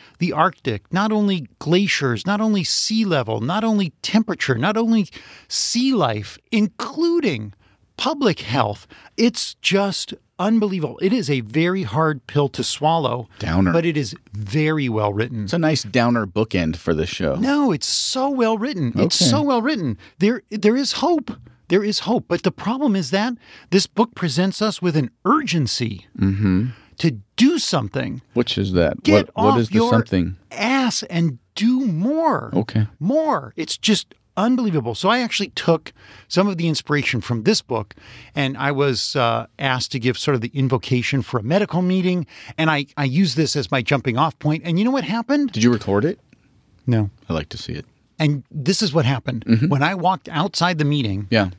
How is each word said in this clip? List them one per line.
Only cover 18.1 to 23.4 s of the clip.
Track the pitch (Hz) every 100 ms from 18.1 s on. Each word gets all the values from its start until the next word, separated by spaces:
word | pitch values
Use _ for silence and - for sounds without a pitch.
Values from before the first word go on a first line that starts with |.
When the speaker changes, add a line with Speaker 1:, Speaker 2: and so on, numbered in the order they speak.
| 262 269
Speaker 1:
well | 269 226 220
written. | 233 196 131 113
It's | - -
Speaker 2:
Okay. | 165
Speaker 1:
so | 120
well | 285 247
written. | 226 302 151 104 - -
There, | 196 247 -
there | 214 208 247
is | 277 -
hope. | 294 339 - - - - -
There | 180 208
is | 208
hope. | - 240 -
But | 175 185
the |
problem | - - 254 285 196
is | 143
that | 190 226 240